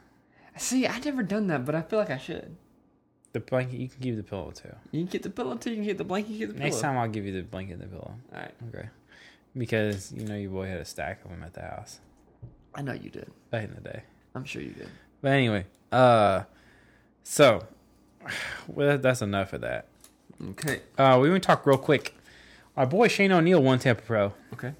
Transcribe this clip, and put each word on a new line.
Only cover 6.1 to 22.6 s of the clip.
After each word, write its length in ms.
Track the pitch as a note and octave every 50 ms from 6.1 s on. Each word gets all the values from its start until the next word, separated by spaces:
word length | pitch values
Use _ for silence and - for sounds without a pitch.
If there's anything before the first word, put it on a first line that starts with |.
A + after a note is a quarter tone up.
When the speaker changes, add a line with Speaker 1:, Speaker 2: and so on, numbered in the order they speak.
| F#3 G3+ G#3 A3
Speaker 1:
you 160 | G#3+ G#3+ A3
can 0 | G#3 G#3+
keep 20 |
the 60 | - C#3
Speaker 2:
Next 120 | D3+ D3+
Speaker 1:
pillow. 160 | A2+ - D3 C3
Speaker 2:
time, 40 | B2+ A#2
I'll 60 | A2+
give 180 | G#2+ A2 G2
you 60 | G2+ F#2+
the 80 | F#2 F2
blanket 320 | - - F#2 F#2+ G2 F2+
and 80 | F2+ F2+
the 40 | F#2+
pillow. 260 | F#2+ E2 - - G2+ A#2 - - -
Speaker 1:
All 60 | -
right. 140 | G1+ - - _ A#2+ A#2 -
Speaker 2:
Okay. 140 | G1+ - A2 - _ _ _ - - - - - _ _ _ _
Because, 540 | C3+ A#2+ - - A2 G#2+ G#2+ G#2 F#2+ F#2 - -
you 120 | A#2+ A2
know, 120 | G#2+ G#2
your 140 | G#2 G2+ F#2+ F#2+
boy 160 | F#2+ F#2+ F#2+
had 100 | F2 E2+
a 40 | D2
stack 360 | - - - D2+ D#2 F#2+ - _
of 80 | G2 F2
'em 100 | F2 D#2+
at 100 | - -
the 80 | E2+ E2+
house. 380 | F2 - - A2 - - - _ _ _ _ _ _ _ _ - - - _ _ _ -
Speaker 1:
I 80 | - C#3
know 100 | C3+ -
you 180 | - - -
did. 200 | - - - - - _ _ _
Speaker 2:
Back 140 | - A2+ G#2+ -
in 60 | -
the 60 | E2+
day. 220 | - - - A2+ - - _ _ _ _ _
Speaker 1:
I'm 100 | B2+ C3
sure 160 | C#3+ - - D2
you 80 | - -
did. 160 | - G#2 - - - - _ _ _ -
Speaker 2:
But 60 | C#3 C3+
anyway, 340 | C#3 C3 A#2 G#2+ G2+ F#2 - _ _ _ _ -
uh, 500 | B2 B2+ B2 A#2 A2+ G#2 G2+ F#2+ F#2 F#2+ - _ _ _ _ _ _ _ _ _ _ _ _ _ _ _
so, 440 | - - - D3 C3 A2 F2+ - - - _ _ _ _ _ _ _ _ _
<sighs> 460 | - - - - - - - - -
well, 320 | - - - C#3+ C#3+ C#3+ C#3
that's 240 | B2+ B2+ B2+ A#2+ A2
enough 300 | G2+ G2+ G2 F#2+ - -
of 80 | C2 A#1
that. 240 | A#1+ B1 A1+ - - _ _ - - _ _ _ _ - - - F#2+
Speaker 1:
Okay. 300 | F#2+ - - D3+ C3 - - - _ -
Speaker 2:
Uh, 200 | C3+ C3+ C3 B2+
we 100 | C3 D#3
want 120 | F#3 F#3+ F3+
to 40 |
talk 180 | - E3 - -
real 120 | C#3+ C3+ B2+
quick. 380 | - - D3 A#2+ - - - - _ - - - - - - -